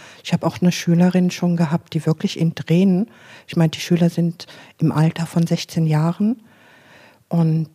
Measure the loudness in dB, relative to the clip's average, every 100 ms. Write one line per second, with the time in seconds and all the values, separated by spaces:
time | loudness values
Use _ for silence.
0 | -20 -18 -6 -2 -2 0 0 0 0 4
1 | 4 4 0 0 -2 0 0 -2 -4 -6
2 | -2 -2 -4 -2 -2 -2 0 2 4 2
3 | -2 -8 -20 -20 -8 0 0 -2 -2 2
4 | 2 0 -4 -4 -16 -20 -20 -2 0 2
5 | 0 0 -4 -2 0 -2 -4 -2 0 0
6 | 0 0 -2 -2 -10 _ -20 -20 _ -20
7 | -20 _ -6 0 0 0 -4